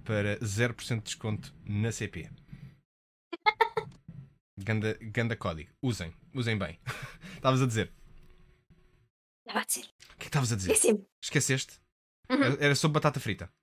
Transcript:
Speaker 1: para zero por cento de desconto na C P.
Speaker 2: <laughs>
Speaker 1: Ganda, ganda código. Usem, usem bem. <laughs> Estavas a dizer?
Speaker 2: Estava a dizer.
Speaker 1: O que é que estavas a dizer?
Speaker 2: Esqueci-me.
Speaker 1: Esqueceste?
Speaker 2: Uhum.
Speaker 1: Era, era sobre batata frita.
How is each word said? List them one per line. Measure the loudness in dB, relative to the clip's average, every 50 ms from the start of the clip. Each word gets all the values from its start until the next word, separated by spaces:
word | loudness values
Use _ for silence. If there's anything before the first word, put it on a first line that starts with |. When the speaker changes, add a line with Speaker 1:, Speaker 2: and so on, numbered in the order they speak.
| -4
Speaker 1:
para | -2 0 0 2 0 -2 -2 -4
zero | -4 0 0 0 0 0
por | -6 -6
cento | -4 -4 -4 -4
de |
desconto | -8 -10 -6 -4 -4 -4 -4 -6 -12 -18 -16 -8
na | -4 -2 0 0 -2
C | -2 -4 -8 -8
P. | -8 -10 -12 -12 -16 -20 -18 _ -18 -18 -18 -20 -20 _ _ _ _ _ _ _ _ _ _ _
Speaker 2:
<laughs> | -16 0 _ 0 2 2 0 0 0 -6 -8 -8 -16 -18 _ -18 -18 -18 -18 -20 _ _ _ _ _ -8
Speaker 1:
Ganda, | -2 -2 0 0 0 -2 -4 -4
ganda | -10 -6 -2 -2 0 0 -2
código. | -2 -4 -4 -4 -6 -10 -14 _ _
Usem, | -2 -2 -2 -2 -6 -10 -10 -16 -20 -10 -6
usem | -4 -2 0 0
bem. | -2 -2 -4 -8 _ -10 -10 -10 -10 -12
<laughs> | -14 -14 -18 -18 -18 -16
Estavas | 0 2 4 4 6
a | 4
dizer? | 4 2 0 -2 -2 -6 -20 -20 -20 -20 -20 -20 -20 -20 -20 -20 -20 _ _ _ _ -20 _ _ _ _ _ _ _ _ _ _ _ _ _ _
Speaker 2:
Estava | -4 -4 -4
a | -2
dizer. | -2 -4 -6 -6
Speaker 1:
O |
que | -16 _ _ -20 -20 -18
é | -16
que | -10
estavas | 0 2 2 2 2
a | 0
dizer? | 0 2 2
Speaker 2:
Esqueci-me. | 4 6 6 6 4 4 0 _ _ _
Speaker 1:
Esqueceste? | -10 0 2 2 4 4 0 0 0 -8 -14 -20 _ _ _ _ _ _ _ _ _ 0
Speaker 2:
Uhum. | 2 4 4
Speaker 1:
Era, | 4 4 4 4
era | 4 4
sobre | 6 4 4 2
batata | 4 2 2 0 0
frita. | -4 -4 -4 -4 -6 -14 _ _